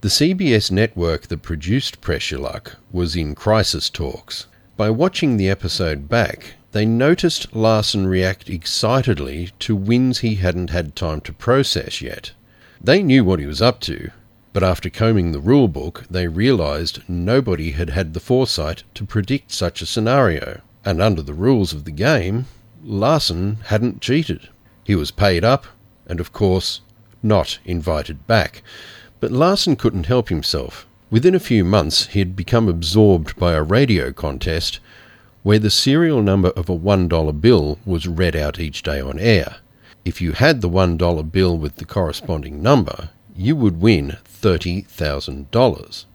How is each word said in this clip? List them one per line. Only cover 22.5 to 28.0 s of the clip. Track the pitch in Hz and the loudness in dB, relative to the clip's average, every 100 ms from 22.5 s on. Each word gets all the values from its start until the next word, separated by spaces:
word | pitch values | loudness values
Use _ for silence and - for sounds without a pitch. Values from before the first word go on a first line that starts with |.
| - _ - | -12 _ -20
Larson | 127 101 113 156 - 87 98 107 - | -8 -2 0 0 0 -2 -4 -4 -2
hadn't | 104 120 - | 0 0 -4
cheated. | - 139 160 78 - _ _ _ | -2 -2 0 -6 -10 _ _ _
He | - 98 | -2 0
was | 73 | 0
paid | - 104 87 107 | 0 2 4 2
up, | 139 - - _ _ - | 2 -2 -20 _ _ -10
and | 85 | -8
of | 90 | -8
course, | - 101 92 - - _ _ _ _ | 0 2 2 -2 -8 _ _ _ _
not | 107 104 76 - | 2 2 2 -6
invited | - 87 78 78 | -6 -4 -2 -4